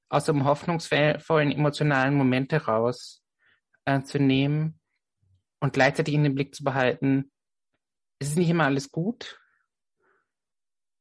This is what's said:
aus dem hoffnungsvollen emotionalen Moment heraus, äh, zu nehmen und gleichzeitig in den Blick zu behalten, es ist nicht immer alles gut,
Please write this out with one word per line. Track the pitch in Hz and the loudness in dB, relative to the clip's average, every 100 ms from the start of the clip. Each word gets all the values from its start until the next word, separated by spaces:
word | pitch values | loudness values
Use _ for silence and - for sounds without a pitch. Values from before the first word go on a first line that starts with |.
| - | -4
aus | 147 160 | -2 0
dem | 147 | 0
hoffnungsvollen | 139 147 - 165 - 143 151 151 - 160 147 | 2 0 -2 -4 0 2 2 0 0 2 2
emotionalen | 131 147 147 151 135 131 | 0 0 0 0 2 2
Moment | 143 131 127 143 | 2 2 0 0
heraus, | 156 - 110 120 123 - - _ _ _ _ _ _ | -2 0 0 0 -4 -12 -20 _ _ _ _ _ _
äh, | 143 139 | -2 -2
zu | 135 139 | -2 0
nehmen | 135 135 139 151 160 - _ _ _ _ _ _ _ - | 2 2 2 0 -4 -8 _ _ _ _ _ _ _ -6
und | 139 | -2
gleichzeitig | 135 135 139 156 | 2 2 2 0
in | 151 | 0
den | 147 | 2
Blick | 135 139 | 0 -4
zu | - | -6
behalten, | 139 131 127 - 139 135 135 _ _ _ _ _ _ _ _ - | -4 0 0 0 0 0 -2 _ _ _ _ _ _ _ _ -12
es | 143 | -6
ist | 160 | -2
nicht | 170 | 0
immer | 170 | 2
alles | 139 135 - | 2 0 -4
gut, | 160 185 - - - _ _ _ _ _ _ _ _ _ _ _ _ _ _ _ _ | -6 -6 -6 -12 -20 _ _ _ _ _ _ _ _ _ _ _ _ _ _ _ _